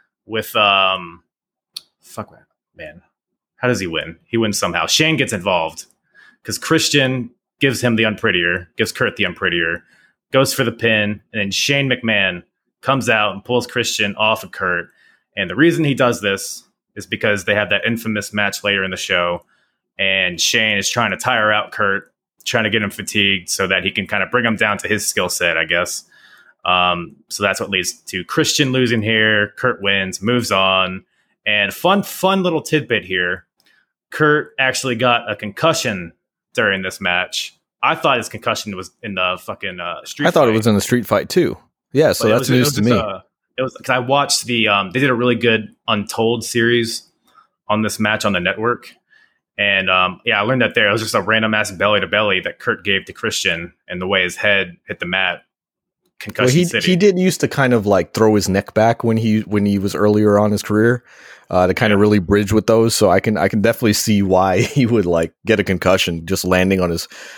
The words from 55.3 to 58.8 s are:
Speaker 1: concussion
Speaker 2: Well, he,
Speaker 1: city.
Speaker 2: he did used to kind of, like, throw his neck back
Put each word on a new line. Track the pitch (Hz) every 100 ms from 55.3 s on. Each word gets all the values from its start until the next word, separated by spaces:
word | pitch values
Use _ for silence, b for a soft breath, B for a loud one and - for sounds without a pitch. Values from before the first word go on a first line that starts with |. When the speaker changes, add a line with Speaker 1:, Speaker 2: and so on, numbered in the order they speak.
| 80 _ _ _ _ _ _ _ -
Speaker 1:
concussion | - - 123
Speaker 2:
Well, |
he, | 147
Speaker 1:
city. | 175 110 170
Speaker 2:
he | 180
did | 208 180
used | 185 -
to | 131
kind | - 131
of, | 120 101
like, | 95 85
throw | - 110
his | 107 95
neck | 95 -
back | -